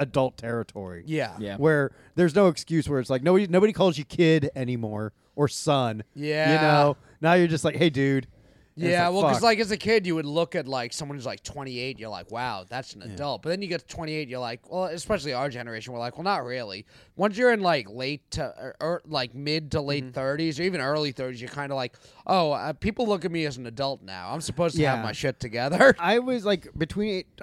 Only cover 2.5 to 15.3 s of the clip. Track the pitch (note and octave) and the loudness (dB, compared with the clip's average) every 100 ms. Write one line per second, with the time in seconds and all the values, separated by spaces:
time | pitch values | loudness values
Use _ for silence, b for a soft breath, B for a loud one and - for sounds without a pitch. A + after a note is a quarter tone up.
2.5 | D3+ - E3 C#3+ C#3 B2 C3 D3 F#3+ G3 | 4 0 0 2 0 0 0 4 4 4
3.5 | F3+ G#3 F3+ F#3 D3+ C#3+ - E3 D#3+ C#3 | 4 4 4 2 0 -2 2 6 6 2
4.5 | C3+ B2 B2 A2 G#2+ G#2+ - _ - C#3+ | -2 -4 -4 -4 -6 -8 -10 _ 0 0
5.5 | - D#3 C#3+ A#2+ G#2+ G#2 C#3 D3+ D3+ D#3 | 0 0 2 0 -4 -10 -8 -2 2 4
6.5 | D#3 D3+ D3 D3 C#3+ b b D#3+ F3+ F3 | 6 6 6 4 2 b b 4 6 4
7.5 | D#3 D#3+ C3 E3 C3 C#3 C3+ A#2+ b b | 2 0 2 2 4 2 2 -2 b b
8.5 | b b - E3+ F3 F3 F#3+ D#3 B2+ A#3 | b b -4 0 2 2 4 4 4 4
9.5 | G#3+ G#3+ G3+ G#3 A3+ F3+ D#3+ D3 D#3 E3+ | 4 0 -2 2 2 2 -2 -2 -2 -2
10.5 | F3+ C3 C3 A#2+ - C#3+ C#3+ A#2+ G2 - | -2 -4 -4 -6 -8 -10 -8 -8 -10 -12
11.5 | C#3+ C3+ B2 C3 G#2+ A2 G2 F2 A2+ B2 | -12 -10 -8 -8 -8 -10 -12 -10 -6 -6
12.5 | G2+ F#2 B2+ - G#2+ F#2+ F#2+ C#3+ B2 D#3 | -8 -10 -10 -10 -14 -12 -8 -6 -4 -4
13.5 | F#3 G3 E3 - - D#3 D#3 C3+ B2+ A#2+ | -6 -4 -8 -8 -10 -6 -6 -6 -8 -8
14.5 | B2 - F3+ F#3 D#3 C#3+ E3 C#3+ | -10 -8 -6 -4 -6 -4 -4 -2